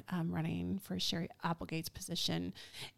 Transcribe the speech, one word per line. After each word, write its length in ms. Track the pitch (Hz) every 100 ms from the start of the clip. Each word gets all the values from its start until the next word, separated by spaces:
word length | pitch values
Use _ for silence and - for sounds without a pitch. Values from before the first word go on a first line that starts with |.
| -
um, 200 | 180 165
running 480 | 175 165 175 175 190
for 220 | - 185
Sherry 300 | - 170 175 -
Applegate's 440 | 170 170 185 160 170
position, 640 | - - 170 180 170 180 - - - -